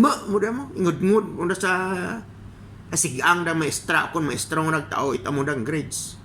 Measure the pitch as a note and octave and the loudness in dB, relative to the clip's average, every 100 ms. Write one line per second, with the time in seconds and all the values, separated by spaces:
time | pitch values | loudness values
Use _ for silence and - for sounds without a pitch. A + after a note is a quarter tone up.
0 | C#4 - - G3+ G#3 B3 C#4 - F3 C#3+ | 6 4 0 0 0 -2 -6 0 2 2
1 | F#3 G#3+ F#3+ D#3 F3 F#3+ F#3+ F#3 F#3+ F#3 | 4 4 2 -4 -4 0 0 0 0 -2
2 | F3+ A3+ - - - - - - - E3 | -4 -6 -10 -16 -18 -18 -18 -18 -6 -2
3 | D#3+ B2+ D3 F3 E3+ D#3+ D3 - - D#3+ | -2 2 2 4 2 2 0 -2 0 2
4 | - E3+ D3 A#2+ - D#3+ D#3+ D#3+ - - | 2 0 0 -2 -2 0 2 0 -2 -2
5 | C3+ A#2+ - C#3+ C#3 C#3 A2 D#3 C#3 - | 0 -2 -2 0 0 -2 -2 -2 -4 -6
6 | - - | -8 -12